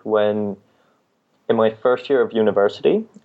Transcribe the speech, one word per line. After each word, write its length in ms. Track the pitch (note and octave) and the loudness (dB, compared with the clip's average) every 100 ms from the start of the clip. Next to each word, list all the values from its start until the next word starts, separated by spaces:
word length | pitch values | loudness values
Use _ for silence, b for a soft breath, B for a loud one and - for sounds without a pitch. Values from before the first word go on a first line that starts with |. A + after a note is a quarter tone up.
when, 540 | G#2+ G#2+ G#2 G#2 G2+ G2 _ _ _ _ _ _ _ _ - | -2 0 0 -2 -4 -8 _ _ _ _ _ _ _ _ -4
in 60 | |
my 160 | A2+ A2 | 0 0
first 360 | A2 B2+ B2 - | 0 -2 -2 0
year 140 | C3+ | 0
of 120 | A2+ | 0
university, 720 | A#2 G#2+ G2 G2+ - - G3+ A3 - | 0 0 2 0 0 0 0 -4 -16